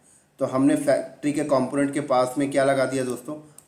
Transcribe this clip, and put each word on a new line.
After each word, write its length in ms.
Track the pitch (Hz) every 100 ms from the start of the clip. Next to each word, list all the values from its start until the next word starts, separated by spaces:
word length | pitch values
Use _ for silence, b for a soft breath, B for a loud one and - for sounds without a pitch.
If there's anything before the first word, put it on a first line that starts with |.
| b b b -
तो 60 | 127
हमने 280 | 131 143 139
factory 560 | - 151 - - 147
के 100 | 147 147
component 480 | 131 123 143 139
के 80 | 147 147
पास 280 | 127 127 147
में 120 | 139
क्या 120 | 139 135
लगा 200 | 135 131
दिया 160 | 135 123
दोस्तों, 340 | 120 - 151 151 B